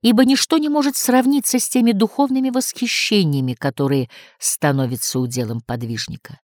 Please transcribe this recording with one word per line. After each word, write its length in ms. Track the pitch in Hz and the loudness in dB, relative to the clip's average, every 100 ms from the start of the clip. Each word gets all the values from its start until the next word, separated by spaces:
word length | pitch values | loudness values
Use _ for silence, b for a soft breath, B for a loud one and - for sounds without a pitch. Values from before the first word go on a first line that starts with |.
ибо 220 | 226 226 | 4 4
ничто 340 | 262 269 - 320 | 4 4 2 0
не 100 | 302 | 2
может 280 | 294 277 - | 0 0 -2
сравниться 600 | - 254 254 277 - 254 | 2 2 4 0 0 -2
с 100 | - | 0
теми 240 | 254 233 | 2 2
духовными 580 | 202 220 - 277 262 262 | 2 0 0 0 0 0
восхищениями, 1040 | 254 - - 233 - - 208 165 143 131 | -2 -4 -6 -4 -4 0 2 2 0 -2
которые 560 | 120 143 131 139 139 127 B B B | -2 -4 -2 0 0 -2 B B B
становятся 800 | - - 151 139 131 123 - 131 | -6 -2 0 0 -2 -4 -4 -4
уделом 420 | 127 123 110 117 | -4 -4 -6 -6
подвижника. 800 | - 120 117 113 - - - - _ | -8 -8 -6 -8 -8 -12 -16 -20 _